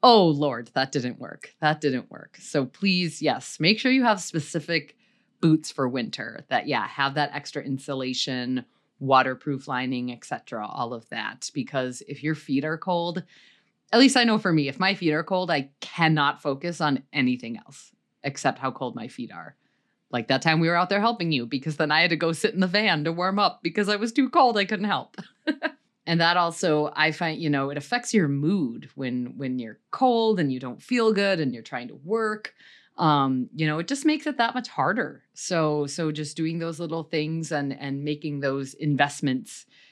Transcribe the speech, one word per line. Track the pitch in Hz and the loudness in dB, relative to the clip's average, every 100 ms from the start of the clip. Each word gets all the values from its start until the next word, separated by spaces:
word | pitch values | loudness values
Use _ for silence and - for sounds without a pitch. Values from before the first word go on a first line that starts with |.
Oh, | 254 233 175 | 10 8 6
Lord, | 143 147 120 120 | 4 0 -2 -6
that | - 135 | -4 -2
didn't | 143 123 - | -2 -4 -8
work. | 107 - - _ | -12 -14 -18 _
That | 156 156 | 0 2
didn't | 151 127 - | 0 -2 -6
work. | - - - | -18 -20 -20
So | - 151 | -4 -2
please, | 127 - 196 180 175 143 | -2 -2 0 2 0 -2
yes, | 151 120 - - | -2 -2 -4 0
make | 156 214 | 2 2
sure | 262 | 4
you | 262 | 4
have | 240 202 | 4 0
specific | 175 165 147 170 151 165 - _ _ _ _ _ | -2 -6 -4 -8 -2 -4 -4 _ _ _ _ _
boots | 165 156 - | 4 4 2
for | - 131 | -4 -2
winter | 131 113 - 107 - - | -2 -6 -8 -12 -12 -2
that, | 127 - | -2 0
yeah, | 123 104 | -2 -2
have | - 139 | -2 -2
that | 139 147 | 0 -2
extra | 147 - 151 | -4 -10 -10
insulation, | 139 135 139 135 131 127 - 127 123 127 120 _ _ _ | -6 -6 -6 -6 -4 -4 -4 -4 -2 -4 -4 _ _ _
waterproof | 135 131 131 127 - 135 139 | 4 4 4 0 -4 -6 -4
lining, | 127 127 127 123 | -4 -2 -4 -4
et | 120 | -8
cetera, | - 117 - 117 107 | -10 -10 -8 -10 -8
all | 110 120 | -6 -6
of | 120 - | -8 -10
that. | 113 107 101 - | -8 -8 -8 -10
Because | - 117 139 127 127 - | -8 -4 -4 -4 -8 -14
if | 143 | -8
your | 147 | -4
feet | 151 - 139 | -4 -2 -2
are | 151 160 | -2 -6
cold, | 170 175 170 160 135 _ _ _ _ _ _ | -2 -2 -2 -6 -10 _ _ _ _ _ _
at | 226 | 6
least | 269 254 | 8 8
I | |
know | 233 214 | 4 4
for | 202 | 4
me, | 165 143 | 2 2
if | - | 0
my | 185 | 0
feet | 190 170 | 2 0
are | 151 | 0
cold, | 165 190 180 | 0 -2 0
I | 156 139 _ | 0 -2 _
cannot | - - 165 156 143 143 | -14 2 4 6 2 0
focus | 151 135 175 165 | -4 -4 -4 -2
on | 156 131 - | 0 0 -4
anything | 147 127 123 117 117 | 0 0 0 -4 -12
else | - - - _ _ _ | -14 -20 -20 _ _ _
except | 139 139 139 - | -10 -2 -2 -2
how | 131 | -6
cold | - 127 | -6 -8
my | 117 113 | -8 -12
feet | - 117 | -12 -14
are. | 95 82 - _ _ _ _ _ | -14 -18 -20 _ _ _ _ _
Like | 123 113 | -6 0
that | 131 | 0
time | 165 160 | 2 2
we | 165 | 2
were | 175 | 2
out | 180 | 2
there | 196 | 2
helping | 214 226 170 | 0 0 -2
you, | 143 117 | -2 -2
because | 139 151 147 | -6 -6 -4
then | 151 | 0
I | 151 | 4
had | 175 | 4
to | 165 | 2
go | 165 | 0
sit | 165 196 | 0 -2
in | 180 | 0
the | 185 | 0
van | 190 214 165 | 2 2 0
to | 151 | 0
warm | 165 180 196 | -2 -2 2
up | 202 - | 0 0
because | 165 - 202 | -6 -2 0
I | 208 | 0
was | 226 | -2
too | 226 262 | 0 2
cold. | 311 262 214 | 6 6 6
I | |
couldn't | 196 208 208 | 0 -2 -2
help. | 160 - - - _ - | -2 -4 -14 -18 _ -6
<laughs> | 285 311 - _ _ - | -4 -4 -8 _ _ -2
And | 170 | 2
that | 170 175 | 4 4
also, | 170 170 185 151 147 - | 2 0 0 2 0 2
I | 156 | 0
find, | 151 170 156 | 2 -4 -2
you | 160 | 0
know, | 143 139 | 0 0
it | 147 | -6
affects | 139 247 240 | -4 -4 2
your | 226 156 | 2 2
mood | 139 147 196 135 117 - - | 2 0 0 -2 -6 -14 -8
when, | 131 127 123 127 | -4 -4 -6 -8
when | 131 127 | -6 -6
you're | 113 107 _ | -6 -12 _
cold | - 254 233 226 202 | 0 2 4 4 2
and | 147 | 2
you | 127 | 0
don't | 131 120 | -6 -12
feel | - 247 226 | -2 2 4
good | 202 202 185 | 4 2 2
and | 147 | 0
you're | 117 | -4
trying | 113 127 120 | -8 -10 -10
to | |
work. | - 147 220 220 214 - _ - - _ - | -14 -4 -2 -2 -4 -10 _ -20 -20 _ -2
Um, | 165 147 135 131 123 | 2 4 4 0 -2
you | 139 | -2
know, | 156 151 | -2 -2
it | 170 | -4
just | 269 | 0
makes | 311 302 302 | 0 0 -2
it | 285 | 0
that | 233 | 0
much | 254 - | 0 -8
harder. | - 156 220 147 - _ | -2 0 0 -4 -8 _
So, | - - 175 156 151 143 | -14 -4 0 2 0 -2
so | 139 160 | -2 -4
just | 151 147 - | -2 -6 -4
doing | 160 165 | -4 -2
those | 165 160 | -6 -6
little | 170 160 | -6 -6
things | 156 165 151 165 156 | -4 -4 -2 -4 -2
and, | 156 139 | -4 -4
and | 135 139 139 | -6 -6 -6
making | 143 147 151 143 | -4 -4 -4 -2
those | 139 139 135 | -2 -2 -6
investments | - 151 139 143 - 143 131 - - - _ - | -4 0 4 2 2 -2 -2 -6 -18 -20 _ -20